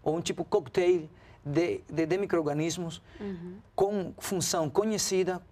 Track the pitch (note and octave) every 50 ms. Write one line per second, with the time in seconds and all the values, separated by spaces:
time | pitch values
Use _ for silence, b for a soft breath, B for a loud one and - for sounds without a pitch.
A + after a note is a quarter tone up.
0 | - D3+ D#3 E3+ E3 - F3 - E3 - - G3+ D3 B2 - F#3+ F3+ F3+ F#3 E3+
1 | D#3 D#3+ B B B B B B - D3 C#3+ D#3 F3 E3+ G3+ F#3 - - E3+ D#3
2 | D#3+ D#3 F3+ F#3+ G3+ F3+ F#3 E3+ D#3 D3 C#3+ D3+ D#3 E3+ D#3+ F3+ F3 E3 D#3 -
3 | - - - - G#3 G3+ F#3+ E3+ F3 F3+ F#3 G#3+ - - - - G3 G3+ G#3 G3+
4 | F3 - - - - - G3 F3 D#3 - - F3 D#3+ C#3+ - G3 G#3 A3 G#3+ G3
5 | - - F#3+ F#3 F3+ F3+ F3+ F3 - -